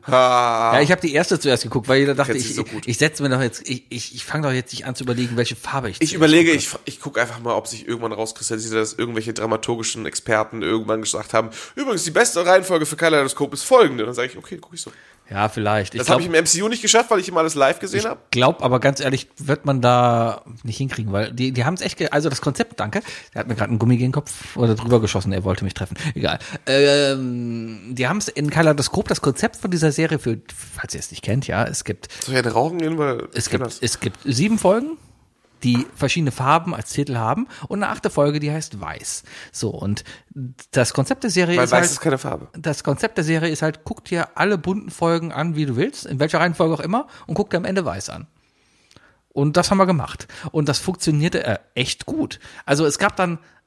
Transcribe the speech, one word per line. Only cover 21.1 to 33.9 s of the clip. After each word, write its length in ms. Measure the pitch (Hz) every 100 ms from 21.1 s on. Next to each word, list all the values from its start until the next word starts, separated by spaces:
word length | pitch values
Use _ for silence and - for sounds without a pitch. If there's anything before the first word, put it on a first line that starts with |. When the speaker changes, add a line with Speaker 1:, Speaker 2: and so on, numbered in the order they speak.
Speaker 2:
weil 200 | 98 107
die, 200 | 120 131
die 140 | 123 117
haben's 160 | 180
echt 160 | - -
ge-, 100 | 160
also 220 | 147 156
das 100 | -
Konzept, 400 | 147 139 233 -
danke, 220 | 104 196 - - -
der 60 | 113
hat 60 | 110
mir 80 |
grad 140 | 110 104
einen 100 | 113
Gummi 200 | 117 120
gegen 100 | 127
den 40 |
Kopf 420 | 143 - - - -
oder 180 | 117
drüber 280 | 107 117 120
geschossen, 280 | 104 120 98
er 120 | 95
wollte 200 | 95 92
mich 100 | 98
treffen, 240 | - 95 - 156
egal. 240 | - 76 - - - -
Ähm, 1300 | 135 143 143 139 135 127 120 120 117 113 107 101
die 140 | 123 127
haben's 200 | 202 -
in 200 | - 147
Kaleidoskop, 580 | 156 160 143 - - -
das 120 | -
Konzept 360 | 143 - 220 -
von 140 | 202
dieser 220 | 175 156
Serie, 260 | 139 160 156
für, 220 | 120 113 - - -
falls 200 | - -
ihr 60 | 92
es 100 | -
nicht 120 | -
kennt, 240 | - 127 -
ja, 160 | 90
es 200 | - -
gibt 240 | - 98 - -
Speaker 1:
Soll 100 | -
ich 40 | 131
eine 100 | 123
rauchen 260 | 113 151 175
gehen, 180 | 156 165
weil 320 | 143 120 -
Speaker 2:
es 100 | - -
Speaker 1:
ich 40 |
kenn 80 | 131
Speaker 2:
gibt, 60 | 120
Speaker 1:
das. 120 | -
Speaker 2:
es 180 | 120